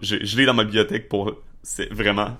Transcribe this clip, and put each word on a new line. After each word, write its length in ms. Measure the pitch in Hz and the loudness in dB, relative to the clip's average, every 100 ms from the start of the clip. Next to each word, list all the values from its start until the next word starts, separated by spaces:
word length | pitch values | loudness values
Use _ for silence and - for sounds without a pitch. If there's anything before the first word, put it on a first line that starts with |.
j'ai, 240 | 95 104 | -4 -4
je 120 | 101 113 | -2 2
l'ai 100 | 131 | 4
dans 80 | |
ma 80 | 117 | 4
bibliothèque 440 | 107 107 104 123 - | 2 2 2 0 -4
pour, 240 | 101 95 - - - | -4 -2 -6 -16 -18
c'est 300 | - - - | -12 -8 -8
vraiment 440 | 107 104 101 104 | -2 0 2 -2